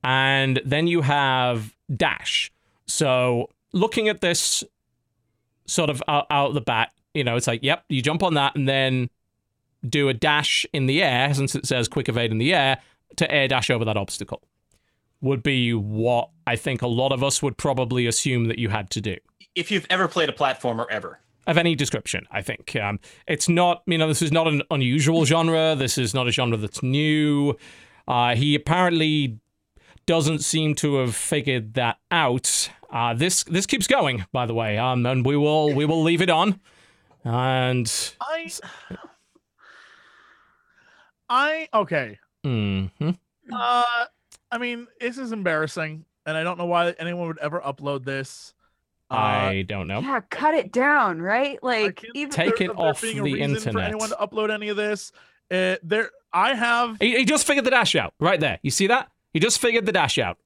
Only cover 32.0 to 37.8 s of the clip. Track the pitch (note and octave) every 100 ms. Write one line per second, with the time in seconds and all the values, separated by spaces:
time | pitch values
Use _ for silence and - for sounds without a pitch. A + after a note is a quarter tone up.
32 | _ E3+ D3 B2+ - - - - - A#2
33 | A#2+ A#2 E3+ F3+ - F3 G3 C4 F#3+ C#4
34 | D#3+ A#2+ F#2 C3 A#2+ A2+ A2+ G#2 B2 B2+
35 | A#2+ C3 B2+ D3 D3 D3+ D3+ C#3 D3 E3
36 | D#3+ E3+ F3+ D#3+ G3 F#3+ _ _ - _
37 | _ _ A#2+ A#2+ B2+ C3 B2+ B2+